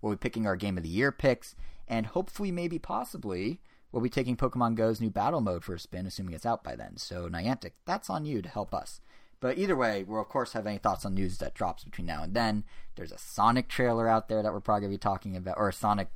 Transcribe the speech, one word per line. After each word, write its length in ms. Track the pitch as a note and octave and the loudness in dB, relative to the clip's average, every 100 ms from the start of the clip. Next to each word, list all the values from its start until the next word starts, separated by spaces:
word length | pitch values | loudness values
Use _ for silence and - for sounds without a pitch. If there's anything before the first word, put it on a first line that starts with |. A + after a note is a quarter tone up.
We'll 120 | G#2 | 0
be 40 | G2+ | 0
picking 300 | B2+ A2+ A2 | -2 0 0
our 80 | F#2 | 0
Game 220 | G2+ F#2 | 0 -2
of 60 | |
the 60 | E2 | -2
Year 220 | F2+ C#3 | 2 2
picks, 440 | - - A#2+ - - - - - | 4 2 2 -2 -10 -8 -8 -4
and 200 | A2+ A2 | -2 0
hopefully, 440 | E3+ F#3+ - G3+ | -2 -4 -4 -2
maybe, 280 | F3 F3 E3 | -2 -2 -4
possibly, 840 | - G3+ B3 E3 G#2+ F#2 G2+ F3 - - - | -4 -4 -4 -6 -4 -2 -2 -4 -10 -20 -6
we'll 100 | C3 | -2
be 80 | B2 | 0
taking 260 | - B2+ B2 | 0 0 2
Pokemon 400 | C3 B2 A#2 A2+ | 0 2 2 4
Go's 240 | A2 A2 | 4 4
new 120 | A2+ | 0
battle 300 | F#2+ G#2+ D#3 | 2 2 2
mode 220 | A2 F2 | 2 0
for 120 | - F2 | -2 -8
a 40 | |
spin, 280 | - F2+ F#2+ | -6 -6 -6
assuming 260 | - F#2+ | -6 -8
it's 120 | D#2+ A#2 | -4 0
out 180 | A#2 | -2
by 120 | - A#1+ | -2 -10
then. 220 | G#1+ - | -10 -10
So, 320 | - F#2 F2 | -8 -6 -4
Niantic, 440 | E2+ G2 B2+ E2+ - - | -2 -2 -2 -4 -12 -4
that's 240 | G3 - | -4 -2
on 160 | F3+ D3+ | -4 -2
you 160 | C3 | -2
to 80 | F#2+ | -4
help 240 | G#2 G2 | -4 -4
us. 260 | E2+ - - - - - - | -4 -6 -12 -16 -20 -20 -4
But 180 | B2+ C3 | -2 0
either 180 | G3 D#3+ | 2 4
way, 300 | A#2+ G#2 F#2+ | 4 2 -2
we'll, 160 | A2 | -4
of 80 | G2+ | 0
course, 240 | C#3+ A#2+ | 0 0
have 120 | A#2 G#2 | -2 -2
any 120 | G2+ | 0
thoughts 260 | A2 F#2+ | 2 2
on 120 | G2+ F#2+ | 0 2
news 220 | G2 F2+ | 2 0
that 140 | - | -4
drops 300 | - F#2 F2 | -2 -2 -2
between 240 | - - F2 | -8 -6 -4
now 160 | D#2 | -2
and 100 | E2 | 0
then. 300 | G2+ A2+ G#2+ - - - - | 2 2 2 -2 -8 -8 -8
There's 160 | F#2+ | -8
a 60 | - | -10
Sonic 500 | - - G#2+ B2+ - | -12 4 6 6 2
trailer 400 | - B2+ A2+ A#2 | 2 4 4 6
out 220 | A2+ - | 4 4
there 120 | A2 | 0
that 120 | G#2+ | 2
we're 80 | G2+ | 0
probably 220 | G2+ G#2 | 2 2
gonna 100 | G2+ | 2
be 40 | G2 | 0
talking 380 | G#2 F#2+ G2+ F#2 | 0 0 -2 -6
about, 220 | F#2 F2 | -4 0
or 100 | G#2 | 0
a 60 | |
Sonic 340 | F2+ G#2+ G#2 F#2+ | 2 2 2 2